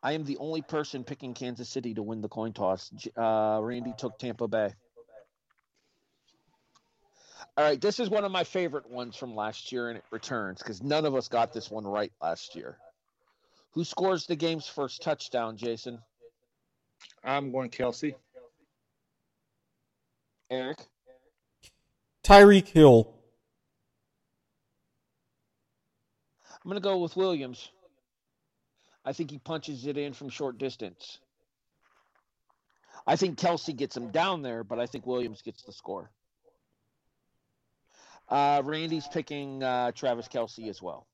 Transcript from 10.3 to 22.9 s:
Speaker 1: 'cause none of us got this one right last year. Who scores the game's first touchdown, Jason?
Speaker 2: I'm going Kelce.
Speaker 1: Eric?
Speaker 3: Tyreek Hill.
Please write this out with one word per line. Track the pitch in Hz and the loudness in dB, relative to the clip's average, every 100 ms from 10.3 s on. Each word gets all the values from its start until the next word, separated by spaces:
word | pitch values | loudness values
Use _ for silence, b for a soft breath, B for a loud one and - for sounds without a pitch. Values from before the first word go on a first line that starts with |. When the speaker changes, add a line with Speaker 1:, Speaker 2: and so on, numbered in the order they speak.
| 123 101 92 | -6 -6 -10
Speaker 1:
'cause | - 98 | -12 -10
none | 135 151 | -2 0
of | 151 | 0
us | 135 - | -2 -2
got | 120 117 | 0 0
this | 117 - | -2 -10
one | 110 101 | -10 -6
right | 104 101 _ | -4 -4 _
last | 78 82 - 85 | -6 -6 -10 -14
year. | 60 - - _ _ _ _ _ _ _ _ | -16 -18 -20 _ _ _ _ _ _ _ _
Who | - | -8
scores | 165 - 185 185 - | -8 -2 0 0 -2
the | 165 | -4
game's | 165 165 - | -2 -4 -8
first | - 135 - | -6 -6 -6
touchdown, | - 147 - 123 113 110 | -6 -6 -4 -4 -4 -6
Jason? | 120 113 127 120 113 _ - _ _ _ _ _ _ _ - - | -6 -6 -10 -16 -20 _ -20 _ _ _ _ _ _ _ -20 -16
Speaker 2:
I'm | - 139 143 | -6 -4 -4
going | 127 123 | -6 -8
Kelce. | - 127 117 151 135 _ - - _ _ _ _ _ _ _ _ _ _ _ _ _ _ _ _ _ _ _ _ | -4 -4 -4 -8 -8 _ -20 -20 _ _ _ _ _ _ _ _ _ _ _ _ _ _ _ _ _ _ _ _
Speaker 1:
Eric? | 127 131 160 - _ _ - _ _ _ _ - _ _ _ _ _ | -6 -6 -10 -16 _ _ -20 _ _ _ _ -20 _ _ _ _ _
Speaker 3:
Tyreek | - 202 202 196 185 | 10 12 12 12 8
Hill. | 165 151 | 10 12